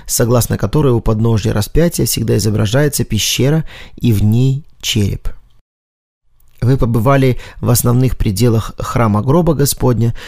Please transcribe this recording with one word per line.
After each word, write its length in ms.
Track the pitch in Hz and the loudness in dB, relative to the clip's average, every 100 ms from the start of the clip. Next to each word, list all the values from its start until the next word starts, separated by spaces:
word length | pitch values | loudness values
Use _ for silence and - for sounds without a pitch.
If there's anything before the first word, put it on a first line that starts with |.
| - | -8
согласно 520 | - 117 120 - 117 | -2 2 2 0 -2
которой 340 | 101 147 143 | -2 0 2
у 80 | 117 | 2
подножия 540 | - 110 117 113 107 | 0 0 2 0 0
распятия 520 | 107 107 - 170 - - | -2 -2 0 0 0 -4
всегда 300 | - 120 117 | -2 -2 0
изображается 720 | 104 104 104 123 147 - - | 0 0 0 0 0 -2 -4
пещера 580 | 110 - - 127 160 156 - - - | -2 -2 0 0 0 -4 -10 -18 -4
и 160 | 120 | 0
в 100 | 104 | 2
ней 440 | 104 113 131 139 - - | 2 2 2 0 -6 -12
череп. 480 | - 110 101 - - - - - _ _ _ _ _ _ _ _ _ - | -6 -2 -2 -2 -6 -8 -14 -20 _ _ _ _ _ _ _ _ _ -4
Вы 160 | 113 131 | 0 2
побывали 640 | 117 117 107 139 131 120 - - | 2 0 2 4 2 0 -6 -6
в 80 | 107 | 0
основных 480 | 120 - 120 127 - | 0 2 2 2 0
пределах 560 | - 98 120 110 - - | -2 2 2 2 -2 -8
храма 440 | - 123 113 104 | -6 0 0 0
гроба 320 | 123 160 170 | 2 2 2
Господня, 600 | 131 139 - 127 113 117 - | 2 0 0 0 2 0 -2